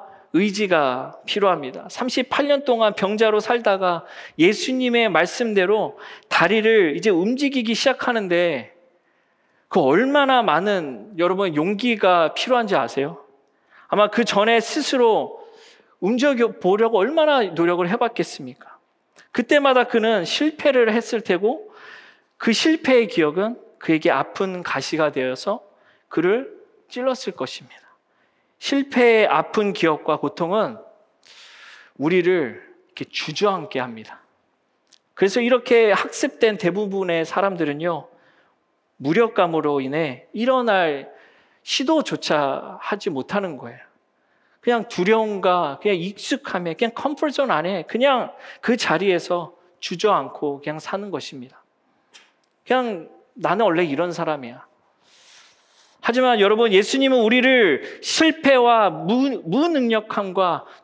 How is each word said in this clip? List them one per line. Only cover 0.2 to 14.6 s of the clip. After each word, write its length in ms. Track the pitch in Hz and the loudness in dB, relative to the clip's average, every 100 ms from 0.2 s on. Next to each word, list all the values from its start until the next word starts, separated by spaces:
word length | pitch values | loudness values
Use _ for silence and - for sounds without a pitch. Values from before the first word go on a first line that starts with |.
| _ | _
의지가 920 | 160 208 196 202 165 135 127 139 - - | 0 0 0 2 2 2 -2 -8 -14 -8
필요합니다. 640 | 208 196 165 131 - - | 0 0 0 -4 -12 -14
삼십팔 580 | - 254 370 - - 285 | -8 -4 -4 -2 -2 0
년 180 | 277 | 0
동안 300 | 277 233 214 | 0 2 0
병자로 460 | 202 196 214 220 214 | 0 -2 2 2 2
살다가 640 | 208 240 226 190 180 170 - - - - | 0 0 2 2 0 -2 -8 -18 -12 2
예수님의 720 | 175 202 - 254 247 233 220 | 4 4 -2 -2 0 2 2
말씀대로 880 | 160 175 - 233 196 180 214 147 - - - _ | 2 0 -2 -2 0 2 0 -2 -8 -20 -20 _
다리를 680 | - 170 220 220 220 165 143 | 0 2 4 4 4 2 0
이제 140 | 208 | 0
움직이기 640 | 170 202 262 277 269 226 | 2 0 -2 -2 -2 -2
시작하는데 1000 | 214 277 240 254 233 190 175 175 131 110 _ _ _ _ _ _ _ _ _ _ | 0 0 0 -2 -4 -2 0 0 -2 -10 _ _ _ _ _ _ _ _ _ _
그 120 | 190 | 0
얼마나 600 | 135 165 262 285 269 254 | 4 2 2 2 4 2
많은, 760 | 196 151 208 190 147 113 107 165 | 2 2 0 -2 -4 -10 -12 -2
여러분, 380 | 175 190 190 147 | -2 0 -2 -2
용기가 800 | 175 208 247 220 196 175 156 | -2 -2 -2 0 2 2 2
필요한지 420 | - 233 247 214 160 | -2 -2 -2 0 -2
아세요? 480 | 135 139 147 170 - _ _ _ _ _ - | -2 -4 -6 -8 -20 _ _ _ _ _ -4
아마 200 | 185 208 | 0 2
그 160 | 226 | 2
전에 360 | 220 202 220 233 | 0 0 2 2